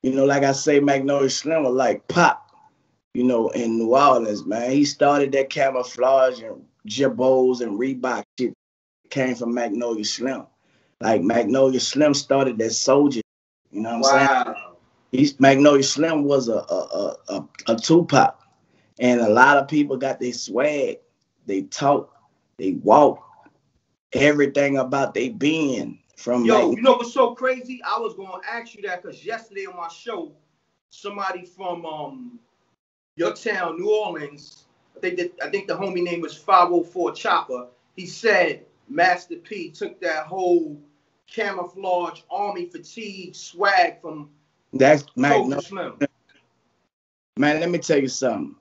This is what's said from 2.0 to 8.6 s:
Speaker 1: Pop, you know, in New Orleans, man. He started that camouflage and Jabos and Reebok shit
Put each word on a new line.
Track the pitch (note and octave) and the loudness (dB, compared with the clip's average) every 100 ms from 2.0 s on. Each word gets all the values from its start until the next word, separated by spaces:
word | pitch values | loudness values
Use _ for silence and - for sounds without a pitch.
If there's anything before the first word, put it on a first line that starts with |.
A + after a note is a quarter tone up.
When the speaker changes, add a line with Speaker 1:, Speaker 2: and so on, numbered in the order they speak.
| - | -2
Speaker 1:
Pop, | F3 D#3+ - - _ _ _ _ _ _ | 2 4 2 -10 _ _ _ _ _ _
you | A#2+ | -2
know, | B2+ A#2+ A2 | 0 2 0
in | B2 A#2 A2+ | -2 -2 -2
New | A2+ B2+ | 2 4
Orleans, | C#3+ B2 A2 G#2 | 6 4 0 -6
man. | - A2 B2 | -6 -4 0
He | C#3 | 0
started | C#3+ - C#3+ C#3+ C#3 | 0 2 2 2 0
that | C3+ C3+ | 0 -2
camouflage | D3+ C3+ B2+ B2 - C3 C3+ C3 A#2+ | -2 -2 -2 -6 -2 2 4 2 0
and | A2+ F2 - _ G#2+ | -14 -16 -20 _ -12
Jabos | A2+ C3+ A#2 B2+ C3 B2+ B2 | -2 -2 2 2 4 2 0
and | A2+ G2+ | -4 -4
Reebok | C3 B2+ B2+ A#2 - - | -4 -4 -6 -6 -10 -6
shit | B2 - | -6 -6